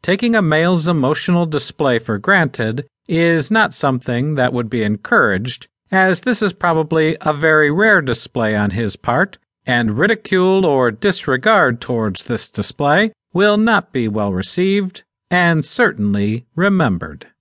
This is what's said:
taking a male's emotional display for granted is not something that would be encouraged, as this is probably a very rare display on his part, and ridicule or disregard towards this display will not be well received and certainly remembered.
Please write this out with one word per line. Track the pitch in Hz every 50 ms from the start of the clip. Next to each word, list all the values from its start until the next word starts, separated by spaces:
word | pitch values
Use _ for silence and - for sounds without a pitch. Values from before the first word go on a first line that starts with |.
taking | - - 185 196 240 240 226
a | 220
male's | 190 156 147 156 165 175 185 170 151
emotional | 175 175 151 127 131 156 - - - 175 175 170
display | 160 151 143 - - - - 151 135 123 113
for | 113 - 110 101
granted | 107 - 196 185 165 131 - - 113 110 113 127 135 _ _ _ _ -
is | 180 165 170 170 170 160 143 -
not | 214 220 214 - -
something | - - 139 131 123 - - 120 120 135 151 156
that | 139 123 127
would | 120 120 120 107
be | 123 117
encouraged, | 107 104 107 101 - - 240 208 139 110 98 92 113 127 123 - - _ _ _ _ _
as | 190 190 190 190 185 -
this | - 247 240 -
is | 220 190
probably | 175 _ - 175 165 160 160 156 170 160 156 156 160 -
a | - 156
very | 151 143 156 160 156 156 151 147
rare | 151 175 214 220 208 180
display | 147 127 117 - - - _ 127 113 107 107
on | 104 104 101
his | 90 110 117 101 -
part, | - - - 120 143 190 196 - _ _ _ _ _ _
and | - 123 120 117 110 104 120
ridicule | 170 220 226 220 _ - 190 185 185 185 190 196 190
or | 160 143 131 127 120
disregard | 107 113 - 202 185 - - - 131 127 - 214 226 196 165 127 117 117
towards | - - 127 117 110 104 92 - -
this | - 120 107 - -
display | _ - 101 - - - 143 143 151 185 214 220 - _ _ _
will | - 180 202 208 208
not | 214 220 233 220 - - _
be | - 131 117 110
well | 104 110 104 101
received | 92 90 90 - - - 180 190 196 202 196 185 - - _ _ _ _ _ _
and | 180 180 175 170 170 156 135
certainly | - - - 240 214 - - 101 104 101 101 101 104 110 120 - _ _
remembered. | 160 180 202 196 185 160 117 95 85 - 76 73 69 - - _ _